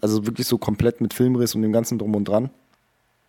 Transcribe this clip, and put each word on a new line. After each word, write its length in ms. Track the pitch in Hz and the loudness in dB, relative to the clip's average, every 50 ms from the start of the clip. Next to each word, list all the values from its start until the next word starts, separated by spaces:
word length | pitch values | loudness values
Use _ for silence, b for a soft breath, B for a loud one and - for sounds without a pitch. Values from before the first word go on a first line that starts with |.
also 240 | - 107 107 110 104 | -2 0 0 0 0
wirklich 220 | 110 117 - 120 - | -2 -4 -4 -2 -2
so 100 | 123 110 | -2 -2
komplett 420 | - - 107 - - 120 120 - | 0 0 0 2 2 2 0 0
mit 120 | 120 107 - | -2 -4 0
Filmriss 420 | - 123 127 127 123 120 110 - | 2 2 2 2 2 0 0 0
und 60 | 107 | 0
dem 100 | 110 110 107 | 0 2 2
ganzen 240 | 117 113 - 123 110 | 0 0 0 -2 -4
Drum 160 | 104 107 107 | -2 -2 0
und 120 | 104 101 92 | 0 0 0
Dran, 220 | 98 110 123 135 - _ _ _ _ _ _ _ _ _ _ _ _ _ _ | 0 0 0 -2 -6 _ _ _ _ _ _ _ _ _ _ _ _ _ _